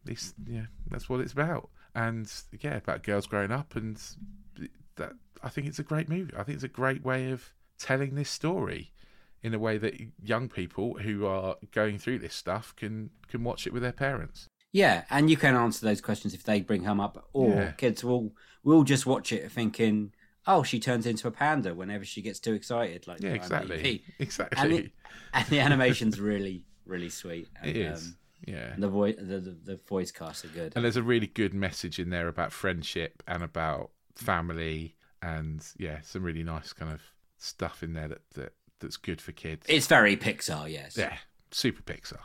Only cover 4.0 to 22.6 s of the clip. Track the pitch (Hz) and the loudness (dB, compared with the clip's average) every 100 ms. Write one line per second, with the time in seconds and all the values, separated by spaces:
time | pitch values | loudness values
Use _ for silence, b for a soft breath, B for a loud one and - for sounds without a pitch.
4 | - - 101 - - - - - - - | -12 -14 -16 -16 -18 -14 -14 -14 -20 -10
5 | - 262 _ - 127 - 143 143 143 156 | -10 -10 _ -12 -8 -6 -6 -6 -2 -2
6 | 160 170 175 - 104 143 127 - 131 135 | 0 -2 -4 -6 -6 -6 -8 0 0 0
7 | 127 131 131 127 - _ _ _ - 131 | -2 -2 -2 -6 -8 _ _ _ -2 0
8 | 139 135 143 - 156 185 98 85 82 b | 0 -2 -4 -2 -2 0 -2 -4 -10 b
9 | b b b b 113 110 110 107 107 - | b b b b -4 0 0 0 0 -4
10 | 113 - 98 113 127 - 87 - 110 - | -14 -14 0 0 0 -6 -6 -4 -4 -2
11 | 101 104 101 95 95 - - - 107 101 | -4 0 0 0 -2 -6 -4 0 0 0
12 | - 127 82 - - 98 - - 107 110 | -4 -4 -6 -8 -4 -4 -4 -10 -8 -6
13 | 107 _ - 120 117 - - 120 123 123 | -10 _ -10 -4 -4 -4 -4 -2 -4 -2
14 | 139 135 80 - - _ _ 190 175 85 | -2 -2 -8 -12 -20 _ _ 6 6 6
15 | - 156 156 156 143 127 117 110 110 104 | 2 4 6 8 8 6 4 2 2 2
16 | - 104 101 92 - 104 92 104 95 101 | 0 -2 -2 -6 2 2 2 0 2 0
17 | 101 - - 139 123 98 87 73 127 - | 0 -6 -4 4 6 6 2 2 0 2
18 | 123 123 110 b b b 143 160 139 139 | 0 0 0 b b b 8 10 10 6
19 | 127 127 - 107 71 - 110 - 113 107 | 4 2 0 -4 -4 0 0 4 4 4
20 | 104 b b b - 185 139 123 131 120 | 0 b b b 4 6 6 0 2 2
21 | 113 110 123 110 147 151 98 85 92 104 | 2 0 -2 0 2 2 0 -4 -6 -6
22 | 98 - 104 98 113 107 | -8 -8 -8 -6 -2 -2